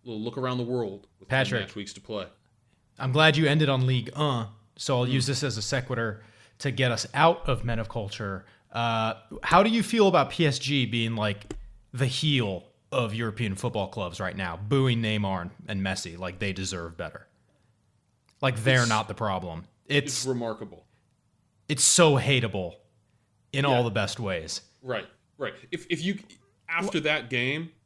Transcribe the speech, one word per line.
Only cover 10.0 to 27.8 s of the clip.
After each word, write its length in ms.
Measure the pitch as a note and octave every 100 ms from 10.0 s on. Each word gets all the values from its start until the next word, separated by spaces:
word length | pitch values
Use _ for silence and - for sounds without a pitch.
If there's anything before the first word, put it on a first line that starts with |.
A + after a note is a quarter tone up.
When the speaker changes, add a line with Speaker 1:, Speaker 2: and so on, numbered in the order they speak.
| G3
Speaker 2:
about 220 | F3 C3+
P 140 | - D#3
S 120 | B2+
G 280 | C3 C#3+ A#2
being, 280 | A#2 A2+
like, 380 | A2+ G#2+ G2+ - - - - _
the 140 | A#2+ B2+
heel 580 | - D#3 C#3 G#2+ F2+ - _ _
of 240 | C3+ A2+
European 400 | A2 A#2 A2 A2
football 340 | F#2+ B2 G#2+ F#2
clubs 300 | A2+ F2+ F2
right 180 | F#2 F2+
now, 200 | F2+ E2+
booing 460 | G#2 C#3 C3 A#2
Neymar 400 | A2 G#2+ G2 F#2+
and, 80 | F2 - -
and 160 | G2+
Messi 340 | F#2+ F#2+ E2+ E2+
like 200 | F2+ F#2
they 140 | G2+
deserve 440 | F#2 F#2 F#2 E2+ E2+
better? 300 | D#2+ - - _ _ _ _ _ _ _ _ _ _ _
Like, 220 | C3+ A#2
they're 180 | A#2 B2+
Speaker 1:
It's, 60 | A#2
Speaker 2:
not 200 | A2 A2
the 60 |
problem. 500 | G2+ G#2+ F#2 F2 E2 F#2 _ -
Speaker 1:
it's 300 | C#3+ C3 -
Speaker 2:
It's, 80 | B2+
Speaker 1:
remarkable. 600 | A#2+ A#2 G#2+ G2+ E2+ _ _ _ _ _ _ _ _ -
Speaker 2:
it's 140 | C#3+
so 300 | - - E3 C#3
hateable 580 | - C3 A#2 G2+ F2 - _ _ _ _ _ _ _
in 120 | C3+
Speaker 1:
Yeah. 60 | C#3+
Speaker 2:
all 120 | B2
the 80 | A#2
best 300 | G#2 G2 -
ways. 400 | G#2 F2+ D#2+ - _ _
Speaker 1:
Right, 260 | C3 A2+ F2 _ _ -
right. 160 | A#2+ - -
If, 140 | E3+ -
if 120 | D3+
you, 160 | F3 G3+ - - _ _ -
after 300 | E3 G3 E3+
Speaker 2:
Wha- 40 |
Speaker 1:
that 260 | D3+ D3+ A#2+
game 420 | B2 B2+ D3 E3 _